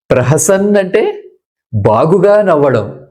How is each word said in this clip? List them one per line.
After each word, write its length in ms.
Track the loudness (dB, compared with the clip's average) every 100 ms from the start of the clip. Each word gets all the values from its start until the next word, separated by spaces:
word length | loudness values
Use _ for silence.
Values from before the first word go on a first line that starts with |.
| _
ప్రహసన్ 680 | -2 0 0 0 0 0 0
అంటే 460 | 0 -2 -2 -6 -16 _ _ _ _
బాగుగా 680 | -4 0 0 0 2 2 2
నవ్వడం. 580 | 2 0 0 0 -4 -14 -10